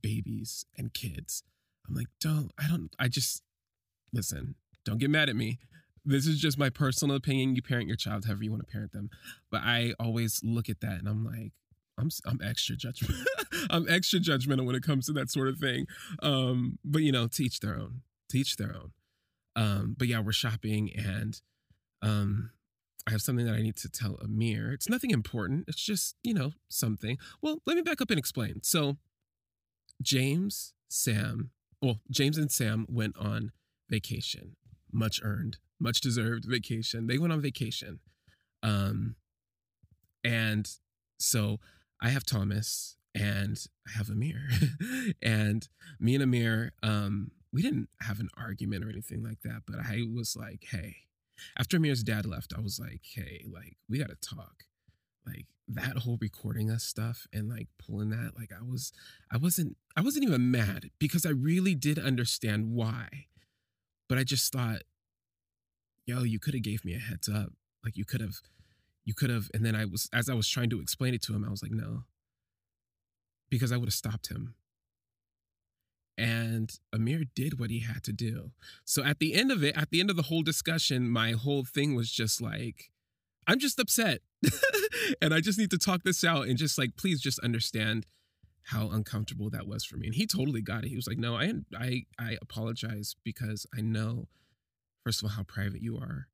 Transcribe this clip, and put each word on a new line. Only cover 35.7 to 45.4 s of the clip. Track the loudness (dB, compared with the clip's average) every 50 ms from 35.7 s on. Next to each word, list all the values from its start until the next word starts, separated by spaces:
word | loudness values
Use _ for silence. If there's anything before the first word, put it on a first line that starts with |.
| _ -4
much | -2 0 0 2
deserved | 2 2 2 2 2 0 0 -2 -2
vacation. | -2 -2 -2 0 -2 -4 -4 -2 -4 -4 -4 -2
They | 0 2 2
went | 2 2 2
on | 0
vacation. | 0 -2 -2 -2 -4 -4 -4 -6 -8 -10 -12 -14 -16 _ _ _ _ _ _ _ _ _ _ _ 0
Um, | 2 4 4 2 2 0 0 -2 -4 -4 -8 _ _ _ _ _ _ _ _ _ _ _ _ _ _ _ _ _ _ _ _ -2
and | 0 2 2 2 2 2 2 0 -2 -6 -14 _ _ _ _ _ _ _ -4
so | 0 2 4 4 4 2 0 -2 -6 -12 -20 _ _ _ _ -2 0
I | 2
have | 2 2 0
Thomas | 0 0 2 2 2 0 0 -2 -2 -4 -6 -6 -10 -14 _ _ _ -4
and | 0 0 2 2 0 0 -2 -2 -4 -8 -12 -16 _ _
I | -8 -6
have | -4 -4 -2
Amir | 0 0 0 0 -2 -4 -2 0 4 4 4 4 2 0 -4
<laughs> | -4 -4 -2 -2 -2 -2 0 2
and | 2 4 4